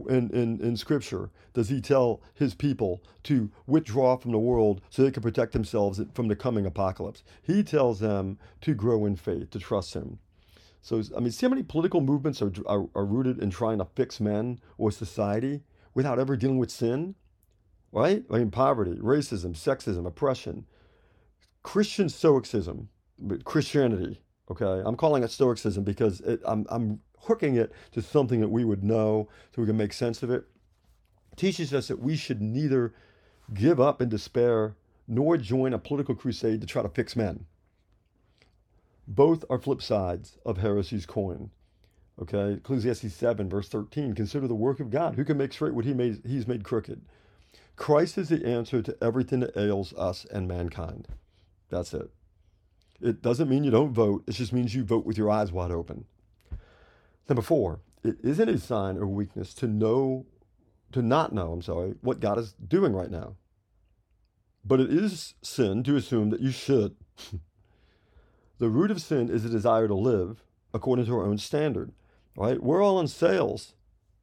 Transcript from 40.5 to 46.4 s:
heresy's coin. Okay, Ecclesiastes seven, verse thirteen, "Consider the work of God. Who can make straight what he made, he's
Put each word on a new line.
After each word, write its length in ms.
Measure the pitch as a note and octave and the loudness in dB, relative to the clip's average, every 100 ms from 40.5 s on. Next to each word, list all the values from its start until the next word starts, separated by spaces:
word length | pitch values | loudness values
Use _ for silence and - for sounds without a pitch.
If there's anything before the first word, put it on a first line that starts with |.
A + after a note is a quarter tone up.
| F#2+ | -2
heresy's 480 | G#2 G2+ F#2+ G#2 - | 0 0 0 -4 -6
coin. 440 | - G2 E2+ A2 - _ _ _ _ _ - | -6 -4 -6 -12 -18 _ _ _ _ _ -14
Okay, 340 | F2 G#2 G2+ G2+ | -6 -2 -2 -2
Ecclesiastes 580 | - C3+ A2+ A2 A2 | -4 -2 0 -2 -6
seven, 340 | - A#2+ G#2+ F#2+ | -2 0 0 -2
verse 220 | G2 G2 | -4 -4
thirteen, 440 | G#2+ G#2 D3 C#3 | -6 -6 -6 -4
"Consider 360 | G2+ G2+ C#3+ C3 | -4 -4 -2 -2
the 60 | A2+ | 0
work 260 | A#2+ C3+ | 0 -2
of 80 | B2+ | -4
God. 260 | C3 E3 A#2 | -2 -2 -2
Who 80 | |
can 140 | C3+ D3 | 0 0
make 160 | C3+ | -2
straight 200 | - D3+ | -2 -2
what 120 | A#2+ A#2 | -2 -2
he 80 | |
made, 280 | B2+ B2 G2+ A#2 | 0 0 -2 -4
he's 200 | C3+ | -4